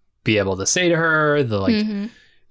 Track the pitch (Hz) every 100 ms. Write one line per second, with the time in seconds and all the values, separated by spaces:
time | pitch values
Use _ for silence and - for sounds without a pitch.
0 | _ _ - 104 95 95 95 185 175 165
1 | 165 156 151 147 123 104 95 214 214 202
2 | 214 - _ _ _